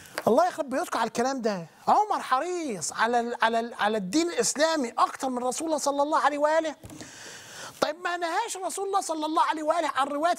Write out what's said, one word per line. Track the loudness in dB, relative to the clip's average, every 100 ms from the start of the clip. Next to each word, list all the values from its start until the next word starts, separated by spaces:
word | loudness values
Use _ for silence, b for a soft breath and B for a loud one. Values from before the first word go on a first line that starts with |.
| B B 4
الله | 4 4
يخرب | 0 -4
بيوتكم | -4 -2 -2
على | -2
الكلام | 0 -2 0
ده. | -2 -4 -8 -6 4
عمر | 4 4 0
حريص | 0 0 0 -4 -4 -4 -4
على | 0 2 2
ال-، | 0 2
على | 2 2
ال-، | -2 0
على | 0 0
الدين | 0 0 0
الإسلامي | 0 0 2 2 2 0 2
أكتر | 0 0 -4
من | -2
رسول | -2 -2 -2
الله | 0
صلى | 0 0
الله | 2 4
عليه | 2 2
وآله. | 2 2 0 -6 -16 B B B B B B B B B
طيب | -4 -2
ما | -4 -2
نهاش | -2 -2 -4 -6
رسول | -8 -6 -2
الله | -2
صلى | -2 -4 0
الله | 2
عليه | 2 0
وآله | 0 0 0 0
عن | -2
رواية | 0 0